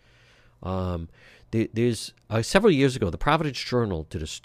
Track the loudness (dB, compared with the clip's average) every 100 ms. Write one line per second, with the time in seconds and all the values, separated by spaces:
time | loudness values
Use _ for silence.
0 | _ _ _ _ -20 -12 -6 -4 -2 -4
1 | -8 -16 -20 -20 -6 -2 -2 0 0 0
2 | -6 -16 -4 -4 2 4 4 4 4 2
3 | -2 -2 0 0 0 -6 -4 -2 0 -2
4 | -6 -8 -8 -12